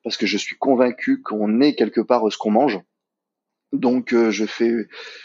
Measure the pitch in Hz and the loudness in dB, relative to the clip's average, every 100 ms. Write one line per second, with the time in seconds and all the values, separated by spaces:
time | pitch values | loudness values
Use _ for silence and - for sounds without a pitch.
0 | 113 - 101 101 - - 139 123 123 - | -10 -4 -2 -2 -6 -4 0 2 2 0
1 | 135 135 - 107 104 113 147 - 107 113 | -4 -4 -4 -4 0 2 2 2 0 0
2 | 107 123 107 - 110 110 139 95 - _ | 2 2 0 -2 0 2 2 -2 -8 _
3 | _ _ _ _ _ _ - 139 127 127 | _ _ _ _ _ _ -8 -2 0 0
4 | 120 120 113 101 104 - 117 117 104 - | 0 2 2 0 -4 0 0 0 -6 -14
5 | - - | -20 -20